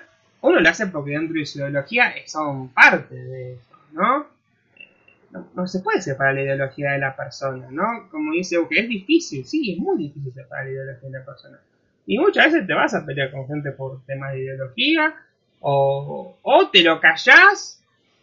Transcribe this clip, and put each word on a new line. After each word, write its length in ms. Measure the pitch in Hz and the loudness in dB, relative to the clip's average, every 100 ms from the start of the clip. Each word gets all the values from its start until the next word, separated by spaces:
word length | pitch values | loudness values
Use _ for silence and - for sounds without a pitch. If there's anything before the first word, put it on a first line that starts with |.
| - _ _ _ | -8 _ _ _
uno 180 | 277 349 | 4 6
lo 80 | 165 | 4
hace 200 | - 202 | 2 -4
porque 240 | 156 139 | -6 -6
dentro 240 | 147 160 160 | -4 -4 -4
de 80 | 147 | -6
su 140 | 143 | -6
ideología 540 | 139 143 135 233 233 - - | -4 -4 -2 0 0 -2 -10
son 440 | 156 147 135 131 | -6 -6 -6 -6
parte 460 | - 285 175 - 127 | 6 6 6 -2 -16
de 380 | 127 131 127 | -14 -12 -14
eso, 240 | 127 _ _ _ | -16 _ _ _
¿no? 400 | 156 214 277 294 _ _ _ _ _ - _ _ _ _ | -2 0 0 -4 _ _ _ _ _ -20 _ _ _ _
No, 180 | 185 - 175 | -16 -14 -8
no 120 | 180 | -6
se 120 | 185 | -4
puede 200 | 285 427 | -2 -2
separar 340 | 143 135 135 135 | -2 0 0 0
la 80 | |
ideología 480 | 135 139 135 - 143 | -2 -2 -4 -4 -4
de 80 | 139 | -2
la 160 | 135 135 | -4 -6
persona, 520 | 139 - 135 127 127 | -12 -8 -8 -8 -10
¿no? 380 | 139 208 233 - | -4 -4 -4 -10
Como 220 | 151 151 | -8 -4
dice 260 | 165 185 175 | -4 -2 -2
Uke, 200 | 165 160 | 0 -2
es 80 | 233 | -2
difícil, 560 | 214 - 330 - 139 127 | -6 0 0 0 -8 -6
sí, 280 | 311 240 | -6 -4
es 60 | 170 | -4
muy 180 | 339 359 | -4 -4
difícil 340 | 143 143 135 | -6 -10 -14
separar 320 | 127 - 143 135 | -14 -14 -10 -10
la 60 | |
ideología 380 | 135 135 127 135 | -10 -12 -14 -16
de 100 | 131 | -16
la 60 | 135 | -16
persona. 340 | - - - _ _ _ _ - | -20 -20 -20 _ _ _ _ -4
Y 140 | 202 | 2
muchas 260 | 392 247 269 | 2 4 4
veces 160 | 330 190 | 2 0
te 60 | |
vas 200 | 160 - | 0 0
a 120 | 220 151 | -2 -6
pelear 260 | 139 135 | -6 -6
con 160 | 135 131 | -6 -8
gente 240 | 151 143 | -8 -8
por 340 | 135 135 135 - | -10 -12 -12 -12
temas 280 | 135 139 | -10 -8
de 60 | 135 | -8
ideología, 720 | 131 135 135 - 277 320 311 311 _ _ _ _ | -8 -8 -10 -4 0 0 0 -4 _ _ _ _
o, 800 | - 139 139 139 143 143 - - | 0 2 2 0 -6 -10 -12 -10
o 280 | - 294 349 | 4 4 6
te 140 | 196 | 6
lo 160 | 165 160 | 4 4
callás, 840 | 160 156 254 311 381 403 - - _ _ _ _ | 4 4 8 10 10 6 -4 -18 _ _ _ _